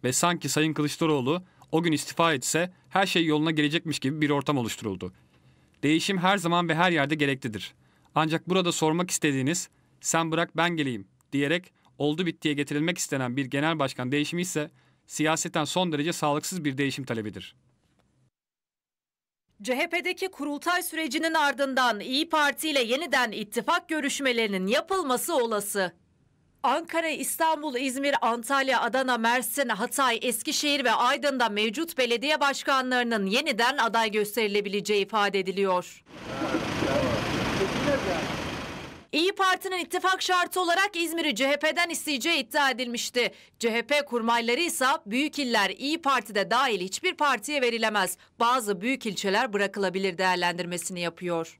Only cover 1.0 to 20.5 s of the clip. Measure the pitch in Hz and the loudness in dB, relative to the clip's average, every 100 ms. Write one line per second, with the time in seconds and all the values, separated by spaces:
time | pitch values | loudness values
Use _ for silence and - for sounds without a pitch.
1 | 165 147 123 175 180 _ - 160 170 147 | 2 2 2 -2 -4 _ -2 0 2 0
2 | - - 165 147 - 156 180 - _ 185 | -2 2 2 2 0 0 0 -6 _ 0
3 | 190 180 165 151 160 156 147 165 165 143 | 2 2 4 2 2 2 2 0 -2 -2
4 | 131 156 147 143 135 143 113 - 110 92 | -2 0 2 2 2 0 0 -4 -6 -6
5 | 90 - _ _ _ _ _ _ 143 160 | -10 -12 _ _ _ _ _ _ 2 2
6 | 185 190 185 202 165 175 170 156 185 165 | 2 2 2 2 2 2 2 2 4 4
7 | 139 156 143 135 120 104 - _ _ _ | 0 2 0 0 -4 -6 -10 _ _ _
8 | _ 156 160 160 - 185 175 170 156 165 | _ 0 0 0 0 0 2 2 2 2
9 | 180 - 156 135 131 175 - _ _ _ | -2 0 0 2 0 -2 -6 _ _ _
10 | - 165 165 160 170 156 170 165 135 113 | 0 0 2 0 -2 0 0 2 -2 -4
11 | 98 _ _ 139 143 175 180 _ _ - | -10 _ _ -2 0 0 -4 _ _ -2
12 | 147 156 175 - 156 143 143 147 165 180 | -2 0 -2 0 -2 0 -2 0 0 -2
13 | - 139 127 127 131 143 156 160 135 - | -2 -2 -2 -2 -2 0 0 0 -2 -2
14 | 123 147 147 175 180 156 151 _ _ _ | -2 0 0 -2 -2 -4 -6 _ _ _
15 | _ - 156 160 170 170 147 180 185 147 | _ -2 0 2 0 -2 0 0 0 0
16 | 156 165 151 147 - 185 147 135 139 131 | -2 0 0 0 -2 -4 -4 0 -2 -2
17 | 127 117 104 95 92 _ _ _ _ _ | -6 -4 -4 -10 -16 _ _ _ _ _
18 | _ _ _ _ _ _ _ _ _ _ | _ _ _ _ _ _ _ _ _ _
19 | _ _ _ _ _ _ 208 247 339 339 | _ _ _ _ _ _ -4 -2 0 -2
20 | 349 359 381 - 294 | -4 -4 -6 -6 -6